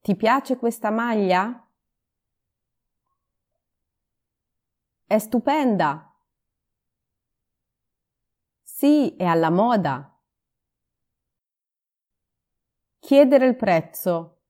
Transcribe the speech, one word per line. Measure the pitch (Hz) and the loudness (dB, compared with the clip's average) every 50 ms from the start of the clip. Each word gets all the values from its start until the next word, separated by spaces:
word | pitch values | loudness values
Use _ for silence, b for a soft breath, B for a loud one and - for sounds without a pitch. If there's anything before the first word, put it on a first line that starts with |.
Ti | _ - 202 | _ -4 -4
piace | 190 - 220 240 277 269 - 262 | 0 0 0 0 0 -2 -4 -6
questa | 247 - 233 226 - - 214 | -4 -4 -6 -6 -4 -6 -6
maglia? | 214 226 233 240 233 214 202 190 185 180 190 226 247 - _ _ _ _ _ _ _ _ _ _ _ _ _ _ _ _ _ _ _ _ _ _ _ _ _ _ _ _ _ _ _ _ _ _ _ _ _ _ _ _ _ _ _ _ _ _ _ _ _ _ _ _ _ _ _ _ _ _ _ _ _ _ _ _ _ _ _ _ _ | -4 -4 -4 -4 -2 -2 0 0 0 -2 -2 -4 -8 -14 _ _ _ _ _ _ _ _ _ _ _ _ _ _ _ _ _ _ _ _ _ _ _ _ _ _ _ _ _ _ _ _ _ _ _ _ _ _ _ _ _ _ _ _ _ _ _ _ _ _ _ _ _ _ _ _ _ _ _ _ _ _ _ _ _ _ _ _ _
È | _ - 214 | _ -2 -2
stupenda. | 214 - - 240 226 - 285 311 285 254 214 175 160 151 143 151 - _ _ _ _ _ _ _ _ _ _ _ _ _ _ _ _ _ _ _ _ _ _ _ _ _ _ _ _ _ _ _ _ _ _ _ _ _ _ _ _ _ _ _ _ _ _ _ _ _ _ _ _ | -2 -2 -6 -4 -2 -2 -2 0 0 0 0 0 0 -2 -2 -6 -12 _ _ _ _ _ _ _ _ _ _ _ _ _ _ _ _ _ _ _ _ _ _ _ _ _ _ _ _ _ _ _ _ _ _ _ _ _ _ _ _ _ _ _ _ _ _ _ _ _ _ _ _
Sì, | - - - - 285 294 302 277 202 - | -20 -12 -2 2 2 2 4 2 -2 -4
è | - 185 | -4 -2
alla | 175 165 165 160 160 | 0 0 2 2 2
moda. | 165 180 214 240 247 214 175 147 135 123 143 - _ _ _ _ _ _ _ _ _ _ _ _ _ _ _ _ _ _ _ _ _ _ _ _ _ _ _ _ _ _ _ _ _ _ _ _ _ _ _ _ _ _ _ _ _ _ _ _ _ _ _ _ _ _ _ _ _ _ | 2 2 2 2 0 -2 -2 -2 -6 -6 -10 -16 _ _ _ _ _ _ _ _ _ _ _ _ _ _ _ _ _ _ _ _ _ _ _ _ _ _ _ _ _ _ _ _ _ _ _ _ _ _ _ _ _ _ _ _ _ _ _ _ _ _ _ _ _ _ _ _ _ _
Chiedere | _ - 277 277 294 262 277 269 254 | _ 2 6 6 6 6 6 4 4
il | 254 240 | 2 0
prezzo. | 254 - 202 180 160 160 - - - - 190 175 165 165 - _ _ _ _ | 0 0 0 0 0 -2 -4 -14 -8 -6 -4 -4 -4 -6 -10 _ _ _ _